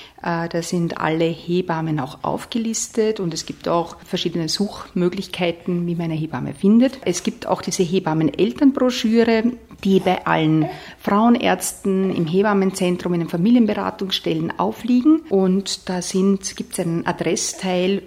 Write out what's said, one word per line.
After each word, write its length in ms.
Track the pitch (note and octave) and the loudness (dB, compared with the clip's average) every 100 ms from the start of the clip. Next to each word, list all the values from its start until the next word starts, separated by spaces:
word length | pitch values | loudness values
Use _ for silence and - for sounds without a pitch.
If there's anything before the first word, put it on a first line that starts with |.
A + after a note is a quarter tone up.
| - - | -20 -10
Äh, 280 | - E3+ E3+ | -4 -4 -2
da 120 | E3+ | -4
sind 380 | E3+ F3+ E3+ - | -2 -2 -2 -2
alle 260 | D#3 D#3+ E3 | -2 0 0
Hebammen 720 | E3 - F3+ F3+ D#3+ D#3+ D3+ | -2 -2 -2 0 -2 -2 -2
auch 200 | D3+ - | -4 -6
aufgelistet 960 | - - - A#3 A3+ A3 - - G#3+ G#3+ | -4 -4 -4 -4 -4 -4 -6 -2 0 0
und 140 | F3 | -4
es 120 | D#3+ - | -4 -8
gibt 220 | - - | -8 -2
auch 260 | E3+ E3 - - | -2 -2 -10 -6
verschiedene 440 | F3+ F3 E3+ D#3+ | -4 -2 -2 -2
Suchmöglichkeiten, 1400 | - G3+ - - F#3 F3 F#3+ - - F3+ E3+ - F3 F3 | -2 -4 -6 -6 0 0 -2 -8 -4 -4 -2 -4 -2 -2
wie 80 | E3+ | -2
man 100 | E3 | -4
eine 100 | D#3 | -4
Hebamme 380 | D#3 B2+ C#3+ | -4 -6 -8
findet. 460 | - G3 A3+ C4 - - | 0 6 6 4 0 -4
Es 180 | F3 | -2
gibt 220 | - - - | -4 -6 -4
auch 140 | - | -4
diese 220 | - - | -4 -2
Hebammen-Elternbroschüre, 1600 | F3 F#3 E3+ D#3+ D#3 - G3+ A#3 C#4 C#4 B3+ B3 A3 A3+ A3+ A3 A3+ - - - | 0 0 0 0 0 0 -2 4 2 4 0 0 2 4 4 2 0 -4 -14 -4
die 160 | G3 F#3+ | 2 4
bei 260 | F#3 F3+ - | 4 0 0
allen 420 | D#3+ D#3 D#3 D3+ - - - | 2 4 2 0 -4 -16 -8
Frauenärzten, 1160 | - G3+ A#3 A#3+ F#3 F#3 - - G3 F#3+ F#3+ - | 0 4 4 4 2 0 -2 -6 -2 0 0 0
im 100 | D#3+ | 0
Hebammenzentrum, 880 | F3+ G#3 G3+ F#3+ F#3 F3+ F3+ F3+ | 2 2 2 0 0 -2 0 -2
in 60 | F3 | -2
den 80 | E3 | -2
Familienberatungsstellen 1300 | E3+ G3 B3 G#3+ G#3 F#3+ - F#3+ - F3 E3 E3 - | 0 4 6 4 0 -4 -6 -6 -4 -2 -2 -4 -2
aufliegen. 640 | F#3 G#3+ A#3 B3 C#4 D#4+ - | -4 -2 0 4 6 4 4
Und 600 | G3 F#3+ F#3+ F#3+ - - | 2 4 2 0 -8 -6
da 120 | F3+ | -6
sind, 540 | F3 F#3+ G3 F#3+ - - | -2 2 2 2 -2 -10
gibt's 240 | - - | -10 -4
einen 260 | E3+ E3 - | -2 -2 -2
Adressteil, 960 | E3+ D#3+ G#3 - - F#3+ F3+ F#3 G3 | -2 -2 -2 -4 -4 -2 0 0 -2